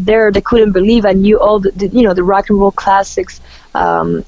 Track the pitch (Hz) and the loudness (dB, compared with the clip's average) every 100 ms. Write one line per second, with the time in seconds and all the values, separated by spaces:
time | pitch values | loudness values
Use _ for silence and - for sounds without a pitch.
0 | 185 220 214 202 - 240 214 190 202 240 | 0 2 2 0 0 0 2 2 2 2
1 | 202 190 202 214 208 214 190 185 196 214 | 2 2 2 2 2 0 -2 -4 -2 0
2 | 226 185 180 196 202 208 196 - - 196 | 0 0 0 -2 0 0 0 -2 -2 0
3 | 196 - 185 - - - - - 87 85 | -2 -6 -8 -12 -20 -20 -12 -6 -2 -2
4 | 82 85 | -2 -6